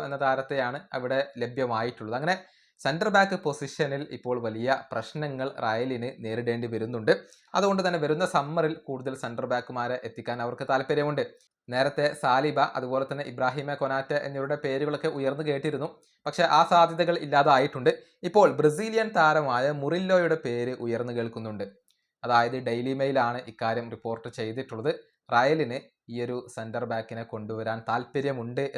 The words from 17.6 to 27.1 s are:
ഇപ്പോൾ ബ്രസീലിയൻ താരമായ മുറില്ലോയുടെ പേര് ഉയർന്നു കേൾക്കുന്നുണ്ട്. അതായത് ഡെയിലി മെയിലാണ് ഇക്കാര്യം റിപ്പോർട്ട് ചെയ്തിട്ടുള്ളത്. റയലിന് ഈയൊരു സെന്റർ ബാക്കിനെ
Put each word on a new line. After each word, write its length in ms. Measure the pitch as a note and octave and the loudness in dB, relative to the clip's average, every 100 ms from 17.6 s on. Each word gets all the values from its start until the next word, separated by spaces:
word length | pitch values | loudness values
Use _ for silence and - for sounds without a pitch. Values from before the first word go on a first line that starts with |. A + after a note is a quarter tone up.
| C#3+ C3+ B2+ - - _ F3 | 4 2 2 2 -2 _ 2
ഇപ്പോൾ 180 | G#3 F3+ C3 | 6 6 6
ബ്രസീലിയൻ 520 | D3+ D3 A3 A3 A3 G#3+ | 4 4 0 0 2 4
താരമായ 500 | D#3 D3+ C#3+ A#2+ C#3 D3 | 6 6 2 2 2 0
മുറില്ലോയുടെ 560 | C#3 F3 F#3 F#3 E3+ D#3+ - | -2 -2 4 4 4 2 0
പേര് 280 | A#2+ A#2+ B2 A#2+ | -2 -2 -2 -2
ഉയർന്നു 280 | A2+ B2 A#2+ | -2 -2 -4
കേൾക്കുന്നുണ്ട്. 460 | A#2 A#2 A2+ G#2 G2 - _ _ _ _ A#2+ | -4 -6 -8 -8 -10 -12 _ _ _ _ 2
അതായത് 340 | A#2+ A#2+ C3 B2 | 4 4 0 -2
ഡെയിലി 260 | A#2+ B2 C3+ | -2 0 0
മെയിലാണ് 400 | C#3 C3+ A#2+ B2 B2+ | 0 2 2 0 -8
ഇക്കാര്യം 360 | - A2+ A2+ A#2 A2+ | -4 -2 -2 -4 -8
റിപ്പോർട്ട് 320 | A2+ A2+ - B2 | -6 -8 -8 -8
ചെയ്തിട്ടുള്ളത്. 520 | A2 A#2 C3 A2+ C3 F3 - _ - | -6 -6 -8 -4 -4 -4 -8 _ 0
റയലിന് 440 | A#2+ C3 D#3+ C3 B2+ - _ - | 4 4 4 0 -4 -10 _ -12
ഈയൊരു 240 | A#2+ A#2+ B2 - | -6 -6 -6 -8
സെന്റർ 300 | - A2+ A#2 A#2 | -10 -8 -6 -4
ബാക്കിനെ 300 | A2+ A2 | -4 -6